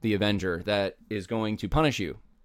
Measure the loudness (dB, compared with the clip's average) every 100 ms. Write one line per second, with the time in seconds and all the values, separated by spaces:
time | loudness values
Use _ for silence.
0 | 0 2 2 2 0 -2 0 0 0 -4
1 | -8 -8 -4 -2 -2 -4 0 2 2 0
2 | -4 -8 -16 _